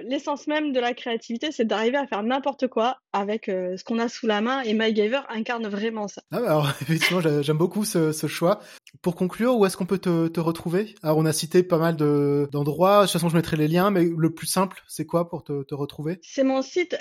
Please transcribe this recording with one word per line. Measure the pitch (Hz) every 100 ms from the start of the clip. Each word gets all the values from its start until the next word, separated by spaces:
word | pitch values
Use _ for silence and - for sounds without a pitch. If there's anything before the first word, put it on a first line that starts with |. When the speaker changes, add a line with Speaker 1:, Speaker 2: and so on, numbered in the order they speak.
| 220
Speaker 1:
l'essence | 277 311 285 -
même | 302 302
de | 254
la | 240
créativité, | 247 247 226 - 233 311
c'est | 277 226
d'arriver | 208 226 277
à | 277
faire | 202
n'importe | 220 277 277 - 254
quoi | 233 233 - _
avec, | 196 202 220 -
euh, | 185 180 190
ce |
qu'on | - 226
a | 233
sous | - 226
la | 208
main, | 226 269
et | 226
MacGyver | 214 226 214 208 269 269
incarne | 220 226 233 214
vraiment | 202 226 220 202
ça. | - -
Speaker 2:
Ah | 214
bah | 233
alors, | 151 139
<laughs> | -
effectivement, | 143 160 - 180
j'a-, | 160 147
j'aime | 143 151
beaucoup | 180 202
ce, | 214 175 156
ce | 156 147
choix. | - 170 214 - - _ -
Pour | 180 170
conclure, | 185 - 240 240
où | 190
est-ce | -
qu'on | 185
peut | 190
te, | 185 170 165
te | 170
retrouver ? | 165 165 175 175 214 -
Alors, | 156 156
on | 160
a |
cité | 151 156 180
pas | 180 165
mal | 165 160
de, | 147 147 143 143 139
d'endroits, | 147 143 147 185 208
de | 190
toute |
façon, | 175 170
je | 165
mettrai | 160 156
les | 156
liens, | 170 196
mais | 190 170
le | 165 160
plus | 160 160
simple, | 185 190 - -
c'est | - 151
quoi | 170 175
pour | 156
te, | - 143
te | 139 139
retrouver ? | 143 - 151 185
Speaker 1:
C'est | - - 269
mon | 262
site | 269 359 349 -